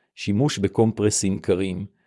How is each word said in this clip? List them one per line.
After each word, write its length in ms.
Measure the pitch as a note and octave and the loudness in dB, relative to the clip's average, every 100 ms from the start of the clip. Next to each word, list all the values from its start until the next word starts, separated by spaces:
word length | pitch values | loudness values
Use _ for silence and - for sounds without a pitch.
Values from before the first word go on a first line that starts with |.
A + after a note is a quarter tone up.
| _ - | _ -10
שימוש 440 | - G2+ C#3+ - | -2 0 0 0
בקומפרסים 800 | F#2+ - A2+ G#2+ G#2 - G2 F#2+ | -2 2 2 4 0 2 -2 -2
קרים, 460 | - F2+ G2 F2+ G2+ _ | 0 0 0 -4 -10 _